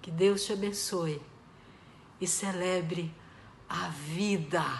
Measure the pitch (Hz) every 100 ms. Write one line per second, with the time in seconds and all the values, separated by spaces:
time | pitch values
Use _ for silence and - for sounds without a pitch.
0 | - 165 196 202 - 202 202 202 - 180
1 | 165 147 - - - - - - - -
2 | - - 185 - 196 185 185 185 165 170
3 | 165 - - - - - - 165 180 147
4 | 147 165 208 196 151 170 131 117